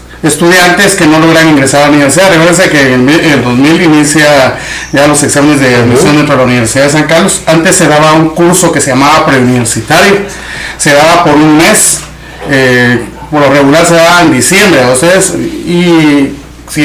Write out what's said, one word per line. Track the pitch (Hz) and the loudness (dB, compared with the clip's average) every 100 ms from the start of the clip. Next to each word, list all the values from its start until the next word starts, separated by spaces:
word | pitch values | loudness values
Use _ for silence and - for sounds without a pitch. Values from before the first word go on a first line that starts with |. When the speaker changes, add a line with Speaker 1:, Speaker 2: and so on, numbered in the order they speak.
| - - | -18 -6
Speaker 1:
estudiantes | 160 - 175 185 180 - - - | -6 0 0 2 0 0 0 0
que | 156 | 0
no | 156 | 2
logran | 165 160 160 | 2 2 2
ingresar | 147 135 143 | 2 0 0
a | 147 | 2
la | |
universidad. | 147 139 143 190 | 2 2 2 2
Recuérdense | 165 170 170 180 | 2 2 0 0
que | 151 131 | 0 0
en | 127 127 | 0 0
el, | 160 | 0
en | 156 | 0
el | 135 | -2
dos | 123 123 | -2 0
mil | 143 175 | 2 2
inicia | 175 151 147 160 151 143 127 - - - - | 2 2 2 0 2 2 0 -4 -10 -12 -4
ya | 143 147 | 0 0
los | 143 | 0
exámenes | 127 143 147 139 | -2 0 0 2
de | 127 120 | 2 0
admisión | 120 123 147 | 0 2 2
Speaker 2:
Ujú. | 147 | 0
Speaker 1:
dentro | 147 135 | 0 0
de | |
la | 127 | 0
Universidad | 123 110 135 143 | 0 -2 0 0
de | |
San | 156 147 | 0 0
Carlos. | 165 196 - - | 0 0 -2 0
Antes | 165 185 - | 0 0 0
se | 151 | 0
daba | 151 156 | 2 2
un | 160 160 | 2 0
curso | 170 175 170 170 | 0 0 2 0
que | 151 | -2
se | 139 | -2
llamaba | 127 143 156 - | 0 0 0 0
preuniversitario, | 135 123 123 117 113 107 160 196 - - - - - - - | 0 0 -2 -2 -6 -2 0 2 0 -4 -12 -14 -12 -12 -6
se | 151 | 0
daba | 143 160 170 | 2 2 2
por | 151 147 | 2 2
un | 156 151 | 2 2
mes, | 175 214 - - - - - - - | 2 0 -2 -6 -10 -18 -20 -14 -4
eh, | 139 131 123 123 120 104 - - | -2 0 0 0 -2 -6 -14 -6
por | 151 | -2
lo | 139 | 0
regular | 143 139 156 170 | 2 2 2 2
se | 170 | 2
daba | 165 175 | 2 2
en | 160 | 2
diciembre, | 131 - 190 202 143 | 0 0 0 2 0
¿a | 123 | 0
ustedes? | 127 170 185 185 139 | 0 0 0 -2 -4
Y | 120 - - 175 175 165 151 143 139 - - - - | -8 -8 -4 -2 2 2 2 0 -2 -6 -18 -20 -10
si | 156 | -4